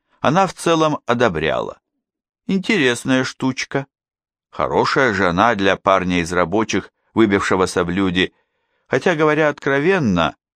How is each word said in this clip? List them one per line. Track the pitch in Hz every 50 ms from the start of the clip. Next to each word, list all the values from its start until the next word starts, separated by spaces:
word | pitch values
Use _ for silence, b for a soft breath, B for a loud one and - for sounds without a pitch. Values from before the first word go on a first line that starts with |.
| _ _ _ _
она | - - 151 185 196 170
в | -
целом | - - 175 165 156 160 156 147 - _
одобряла. | - 120 120 123 113 87 78 78 78 65 60 55 50 - - _ _ _ _ _ _ _ _ _ _ _ _ _ -
Интересная | 190 196 185 - 233 196 139 127 120 120 - 131 131 131 127
штучка. | - - - - 131 131 - - - - 139 135 - _ _ _ _ _ _ _ _ _ _ _ _
Хорошая | - - 78 65 71 92 123 127 - 151 135 123 101
жена | 92 98 90 85 87 107 117 117
для | 98 98 95 92
парня | - - 101 95 95 92 90 90 87
из | 85 82 87
рабочих, | 87 90 82 92 107 113 - - 98 - - _ _ _ _ -
выбившегося | 101 113 104 98 98 - - 107 92 92 87 - - 90
в | 85
люди. | 85 95 98 95 87 92 90 82 _ _ _ _ _ _ _ _ _ _ _ -
Хотя, | - 127 - 190 175
говоря | 151 160 156 151 147 156 147
откровенно, | 143 - - 143 139 139 143 175 196 185 147 110 92 85 80 69 - _ _ _ _